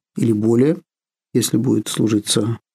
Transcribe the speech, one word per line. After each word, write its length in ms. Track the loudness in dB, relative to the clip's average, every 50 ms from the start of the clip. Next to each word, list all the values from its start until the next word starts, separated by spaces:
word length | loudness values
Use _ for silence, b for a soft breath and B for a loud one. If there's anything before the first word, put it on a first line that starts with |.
| _ _ _
или 160 | -2 0 0 0
более, 440 | 2 2 2 2 4 2 2 0 -2 _ _ _ _ _ _ _ _ _ _ -2
если 220 | -2 0 0 -2
будет 320 | -2 0 0 0 -2 -2
служиться, 720 | -4 -4 -2 0 0 0 0 -2 0 -2 -2 0 -2 -4 -6 _ _